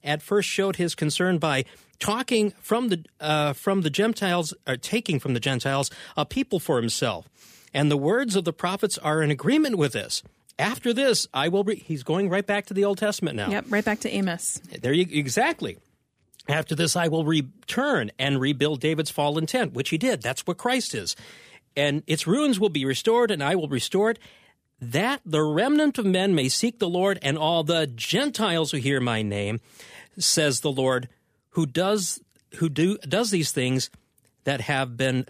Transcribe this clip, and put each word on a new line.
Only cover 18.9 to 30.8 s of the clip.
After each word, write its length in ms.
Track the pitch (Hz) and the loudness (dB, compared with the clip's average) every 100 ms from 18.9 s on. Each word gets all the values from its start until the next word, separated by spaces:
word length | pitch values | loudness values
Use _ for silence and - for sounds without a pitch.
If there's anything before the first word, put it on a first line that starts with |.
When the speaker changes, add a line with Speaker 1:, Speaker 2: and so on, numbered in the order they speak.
| 160 151 | -2 -2
Speaker 1:
fallen 360 | - 147 156 - | 0 0 0 0
tent," 260 | 254 190 | 0 -2
which 160 | - - | -4 -4
he 80 | 160 | -2
did. 240 | 254 170 | 0 -2
That's 260 | 117 135 - | -4 -6 -6
what 120 | 175 | -4
Christ 360 | 240 254 - | -2 -2 -2
is. 220 | 113 87 - - - - - _ | -6 -6 -8 -12 -20 -20 -20 _
"And 280 | 139 143 147 - | -2 0 0 0
its 200 | 156 160 | -2 2
ruins 340 | 247 294 196 | 2 2 2
will 80 | 208 | 2
be 160 | 147 | 0
restored, 460 | 135 127 226 233 233 | -2 0 2 4 4
and 120 | 170 | 2
I 120 | 143 185 | 0 0
will 120 | 151 | 0
restore 420 | 131 - 185 220 | -2 0 2 2
it, 80 | 226 - - _ _ _ - | 0 -8 -20 _ _ _ -16
that 420 | 117 139 233 285 | -4 -2 0 -2
the 180 | 175 151 | -2 0
remnant 540 | 156 151 254 302 302 254 | 2 2 4 4 2 2
of 60 | |
men 300 | 196 185 196 | 2 2 2
may 140 | 165 127 | 2 2
seek 280 | - 233 - | 0 -2 0
the 100 | 185 | -2
Lord, 280 | 180 196 190 | 2 2 0
and 160 | 139 151 | -2 0
all 260 | 156 170 | 0 2
the 220 | 151 165 151 | 2 0 -2
Gentiles 840 | 117 - 185 190 - 214 165 151 | -4 -2 0 0 0 0 0 0
who 40 | 147 | -2
hear 240 | 131 135 | 0 0
my 220 | 123 110 | 0 0
name, 380 | 104 101 101 117 - - - - - - | -2 -2 -4 -6 -10 -20 -20 -20 -18 -4
says 420 | - 165 147 127 | 0 2 2 2
the 100 | 151 | -2
Lord, 360 | 135 | 0